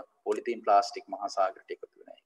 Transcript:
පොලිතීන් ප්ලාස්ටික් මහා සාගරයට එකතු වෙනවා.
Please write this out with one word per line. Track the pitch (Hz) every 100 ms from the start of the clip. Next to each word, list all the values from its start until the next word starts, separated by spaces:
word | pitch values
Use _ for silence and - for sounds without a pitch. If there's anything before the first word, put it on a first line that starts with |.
| - _
පොලිතීන් | - 104 - 113
ප්ලාස්ටික් | 113 101 101 - -
මහා | 98 101
සාගරයට | - 95 95 -
එකතු | - -
වෙනවා. | _ - -